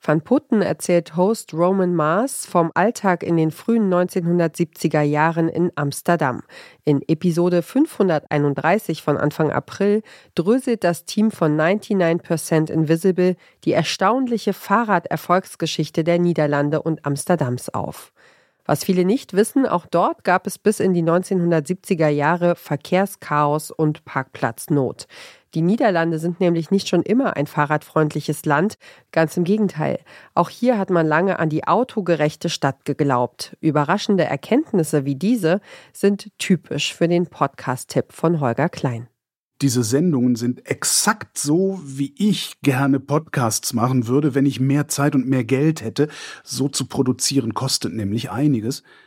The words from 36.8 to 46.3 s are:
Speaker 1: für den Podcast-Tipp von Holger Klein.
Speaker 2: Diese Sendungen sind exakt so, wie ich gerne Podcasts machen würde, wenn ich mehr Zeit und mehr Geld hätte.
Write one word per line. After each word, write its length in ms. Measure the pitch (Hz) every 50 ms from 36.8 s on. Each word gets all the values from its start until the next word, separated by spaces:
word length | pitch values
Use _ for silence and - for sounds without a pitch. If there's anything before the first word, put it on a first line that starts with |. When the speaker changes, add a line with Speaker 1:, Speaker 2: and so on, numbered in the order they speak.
| - - -
Speaker 1:
für 140 | - 175
den 220 | 165 175 175 180 -
Podcast-Tipp 800 | - - 151 139 _ - - - 127 131 - _ - 143 - _
von 300 | - - - 165 175 160
Holger 280 | 147 123 117 - 139 -
Klein. 380 | - - - 139 120 113 120 - _ _ _ _ _ _ _ _ _ _ -
Speaker 2:
Diese 200 | 139 113 127 120
Sendungen 540 | 107 120 139 175 180 156 127 120 127 123
sind 320 | 113 120 120 127 - - -
exakt 720 | 139 - - - - - - 208 220 214 - _ _ -
so, 420 | - 139 151 175 190 190 196 185 156
wie 320 | 139 135 135 143 139 - -
ich 420 | 190 214 185 - - - - _
gerne 400 | - 147 131 127 139 135 139 135
Podcasts 720 | - - 143 156 160 - - 147 127 113 107 - - - -
machen 340 | 117 110 127 131 127 113
würde, 280 | 110 127 143 151 151 120
wenn 100 | 139 135
ich 160 | 143 120 113
mehr 260 | 131 135 139 147 147
Zeit 280 | 147 - - 143 147 147
und 120 | 139 123
mehr 180 | 127 135 131 120
Geld 360 | 110 135 127 143 160 160 156
hätte. 280 | 110 113 101 - 147 151 - - - -